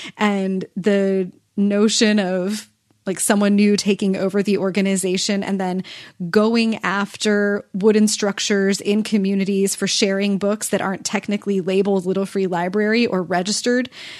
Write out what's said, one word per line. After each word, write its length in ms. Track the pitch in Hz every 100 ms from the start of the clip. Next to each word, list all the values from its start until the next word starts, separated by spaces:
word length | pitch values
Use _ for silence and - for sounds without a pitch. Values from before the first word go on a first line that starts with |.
| - -
And 480 | 214 196 190 190 - 196
the 560 | 208 202 196 190 185 - _ -
notion 640 | 202 202 214 - 214 214
of, 480 | 180 185 185 214 - _ _ _ -
like, 120 | 185
someone 360 | - 208 202 202
new 200 | 208 202
taking 400 | 208 196 196 190
over 280 | 190 202
the 160 | 202 190
organization 800 | 190 185 196 190 185 180 - 202
and 160 | 185 196
then 240 | 185 185 - - - - 170
going 480 | 214 220 233 226 220
after 840 | 185 196 202 - 214 208 202 202 -
wooden 340 | 190 214 214 214
structures 720 | - 202 196 - 202 196 196
in 220 | 202 214
communities 720 | 208 214 190 196 190 196 196 -
for 120 | 196
sharing 500 | - 202 196 202 196
books 320 | 202 214 -
that 120 | 202
aren't 220 | 190 185
technically 580 | - 202 - 202 202 196
labeled 440 | 175 190 202 196 180
Little 220 | 190 196
Free 180 | 196 190
Library 600 | 175 180 208 214 226 233
or 160 | 185
registered 680 | 170 180 185 208 247 247 254 - - -